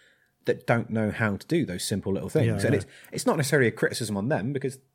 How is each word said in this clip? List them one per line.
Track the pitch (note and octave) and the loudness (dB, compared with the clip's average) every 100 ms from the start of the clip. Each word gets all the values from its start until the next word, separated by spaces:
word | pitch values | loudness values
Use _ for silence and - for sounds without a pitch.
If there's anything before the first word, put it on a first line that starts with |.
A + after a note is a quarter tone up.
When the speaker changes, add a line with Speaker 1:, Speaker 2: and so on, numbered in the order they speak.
| _ _ _ _ - | _ _ _ _ -4
Speaker 1:
that | - - | -4 0
don't | A#2 - | -2 -2
know | A2 G#2+ | -2 -2
how | F#2 A2 F#2+ | 0 -2 -2
to | - | -2
do | E3+ C3 | -2 -2
those | F2+ | -4
simple | - G2 F#2+ | -4 -4 -4
little | F#2+ C#2+ | -4 -2
things. | D#3 A#2 | 0 0
Speaker 2:
Yeah, | |
I | E2 | 2
Speaker 1:
And | G#2+ | 4
Speaker 2:
know. | - | 4
Speaker 1:
it's, | - - - | 0 -12 -12
it's | - B3+ | -4 0
not | D#3+ | 2
necessarily | C3+ D3+ A#2 | 2 4 4
a | |
criticism | - D#3+ - G#2 G2+ | 4 0 0 -4 -2
on | A2 | 0
them, | C#3+ A2 | 0 -2
because | C#3 C3 - _ | -4 -6 -8 _